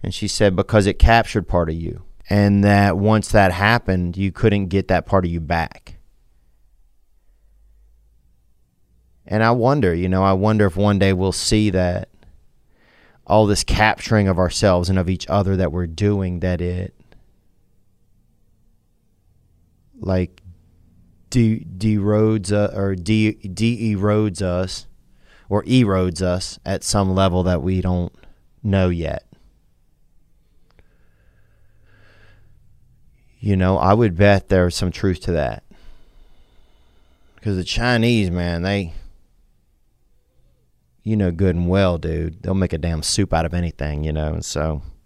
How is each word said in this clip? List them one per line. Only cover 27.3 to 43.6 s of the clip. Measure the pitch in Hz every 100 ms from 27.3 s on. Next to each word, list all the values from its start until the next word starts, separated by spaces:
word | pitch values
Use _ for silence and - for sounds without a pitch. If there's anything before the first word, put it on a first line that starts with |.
| 90
that | 90 87
we | 87 92
don't | 90 90 87 _ - - _ _
know | - 95 92
yet. | 87 78 - _ - _ _ _ _ _ _ _ _ _ _ _ _ _ _ _ _ _ _ _ _ _ _ _ _ _ _ - - - _ - - _ _ _ _ _ _ _ _
You | 101 95
know, | 92 92
I | 76
would | 107 113 85
bet | 101 98 -
there's | 95 90
some | - 92
truth | - 98 90
to | -
that. | 82 67 53 _ - - - - - - - _ - _ _ _ _ _ _ _ _
'Cause | 110 92
the |
Chinese, | 87 - 120 123 117 120 95
man, | 87 87 85
they, | 92 101 87 - - - _ _ _ _ _ _ _ _ _ _ _ _ _ _ _ _ _ _
you | 104 107
know | 95
good | 82 95
and | 85 87
well, | 95 95 85
dude, | 80 80 80 80
they'll | 90
make | 95 92
a | 82
damn | 82 80
soup | - - 98
out | 80
of | 82
anything, | 87